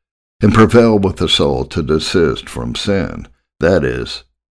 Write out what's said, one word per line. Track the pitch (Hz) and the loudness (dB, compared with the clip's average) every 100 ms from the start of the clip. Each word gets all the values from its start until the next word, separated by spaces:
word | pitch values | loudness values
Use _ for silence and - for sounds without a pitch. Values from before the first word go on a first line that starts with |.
| _ _ _ _ | _ _ _ _
and | 107 | 2
prevail | 107 110 117 117 104 | 4 4 6 4 2
with | 95 - | 0 -2
the | 90 | -2
soul | - 71 64 | 0 0 -2
to | 67 85 | -4 -6
desist | 67 78 - 92 78 58 - | -2 -2 0 0 2 -2 -10
from | - 60 | -10 -8
sin, | - 107 98 50 50 - _ _ _ | -6 -4 -2 -4 -10 -16 _ _ _
that | 82 90 | 0 2
is, | 65 62 58 - - _ _ | 0 -4 -8 -12 -18 _ _